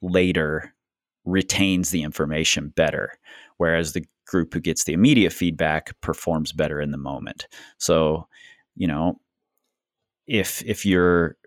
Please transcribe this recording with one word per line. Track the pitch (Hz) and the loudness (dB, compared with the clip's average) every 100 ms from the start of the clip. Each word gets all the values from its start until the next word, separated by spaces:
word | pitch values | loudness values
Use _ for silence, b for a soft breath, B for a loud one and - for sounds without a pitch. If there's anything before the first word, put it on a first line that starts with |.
later | 92 92 92 85 76 78 - _ _ _ _ _ - | 0 2 4 2 0 -2 -6 _ _ _ _ _ -2
retains | 95 92 - 98 90 90 | 0 0 0 2 2 0
the | 87 | -2
information | 76 - 76 76 80 - 73 | -4 -4 -4 -2 0 -2 -2
better, | - 78 69 - - B B B - | 0 0 0 -6 -10 B B B -2
whereas | 85 82 80 | 0 2 0
the | 90 - _ - | -4 -8 _ -2
group | 92 80 | 0 0
who | 85 | -2
gets | 82 80 | -2 -2
the | - | -2
immediate | 82 127 131 87 | 4 4 6 4
feedback | - 87 78 78 78 - - | 2 -2 0 0 -2 -4 -8
performs | - 78 - 80 76 | -6 -4 -4 -2 -4
better | 76 76 73 | -4 -4 -2
in | 73 | -6
the | 69 | -6
moment. | 67 67 - - - B B - | -8 -10 -12 -14 -18 B B -6
So, | - 82 78 80 - b b b _ | 0 2 2 0 -6 b b b _
you | - 87 | -6 -4
know, | 73 87 - _ _ _ _ _ _ _ _ _ _ - | 0 -2 -4 _ _ _ _ _ _ _ _ _ _ -2
if, | 110 90 - | -2 -2 -6
if | - 104 101 | -6 -4 2
you're | 90 90 87 82 - | 4 6 4 2 -4